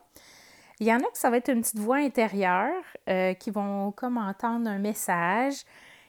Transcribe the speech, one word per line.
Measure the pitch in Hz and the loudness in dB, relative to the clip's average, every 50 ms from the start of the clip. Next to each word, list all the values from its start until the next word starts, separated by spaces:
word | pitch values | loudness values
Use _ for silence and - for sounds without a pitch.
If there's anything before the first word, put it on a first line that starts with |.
| - _ _ - - - - - - - - - - - - - | -10 _ _ -20 -20 -20 -20 -20 -20 -20 -20 -20 -20 -20 -8 0
Il | 214 | 2
y | 220 226 | 4 4
en | 240 | 4
a | 302 480 | 2 -2
que | - | -2
ça | - - 269 | 0 2 2
va | 233 | 2
être | 247 247 - | 2 2 2
une | 262 233 | 0 0
petite | 220 - - 214 | 0 -2 -2 -2
voix | 208 220 262 | 0 0 2
intérieure, | 285 294 269 - 247 226 214 196 196 190 185 180 185 208 277 349 370 320 - - - _ - | 2 0 0 2 2 0 2 2 2 2 4 4 2 2 0 -2 -4 -6 -10 -18 -8 _ -2
euh, | 185 185 185 185 185 | 0 2 2 0 0
qui | 190 - 233 | -2 -6 -6
vont | 202 208 202 202 202 202 196 208 | -4 -4 -4 -2 -2 -2 -2 -4
comme | 202 - - 247 247 | -4 -4 -4 -4 -2
entendre | 240 214 190 190 - - 233 233 233 233 220 | -2 -2 -4 -4 -4 -4 -2 -2 -2 -2 -2
un | 202 196 | -2 -2
message. | 196 208 214 - - - 180 170 170 175 190 226 254 277 277 - - - - - - - - - - | -2 -2 -4 -4 -2 0 0 2 2 2 2 2 0 0 -2 -6 -10 -16 -20 -20 -20 -20 -20 -20 -20